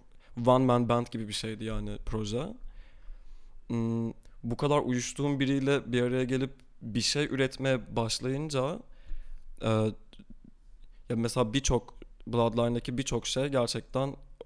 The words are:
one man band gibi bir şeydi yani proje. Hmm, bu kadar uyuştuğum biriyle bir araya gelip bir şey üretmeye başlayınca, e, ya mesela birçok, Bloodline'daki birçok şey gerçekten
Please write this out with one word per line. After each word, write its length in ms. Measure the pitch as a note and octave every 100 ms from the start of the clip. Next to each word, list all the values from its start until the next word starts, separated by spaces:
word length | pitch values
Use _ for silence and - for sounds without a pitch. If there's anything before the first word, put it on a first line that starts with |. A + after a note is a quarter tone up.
| - - - - A#2+
one 180 | B2+
man 240 | C3 A#2+ A#2
band 180 | A#2+ A#2+
gibi 220 | A2+ G#2+
bir 40 |
şeydi 320 | G2+ A2 G#2+
yani 340 | A2 G#2+ G#2 G#2 -
proje. 420 | A2 G#2 A#2 E3+ A#3+ - - - - - - - - - - -
Hmm, 420 | A#2 A2+ A#2 A2+ - - -
bu 140 | A#2 A#2
kadar 220 | D3 D3
uyuştuğum 600 | B2+ B2 A#2+ - C#3+ C#3
biriyle 520 | C3+ C#3 C3+ C#3 A2
bir 100 | B2
araya 220 | B2 B2+
gelip 260 | B2+ C3 C3+ - - -
bir 180 | A#2 A2
şey 240 | - C#3+
üretmeye 720 | D3+ C3 C3 - C3+ B2+ - A2
başlayınca, 840 | A2+ - B2+ C3+ D#3 C#3 C3+ F#3 - - - - - - - -
e, 60 | A2 A2 A2 - - - - - - - - - - - -
ya 60 | A2+
mesela 360 | A#2 B2+ A2+
birçok, 420 | C3+ - B2 - - - - -
Bloodline'daki 720 | A#2+ A#2 A#2 A#2+ A#2+ - B2
birçok 280 | - A#2 -
şey 200 | B2+ C#3+
gerçekten 680 | C3+ A#2 A#2 - C3 C#3 - - -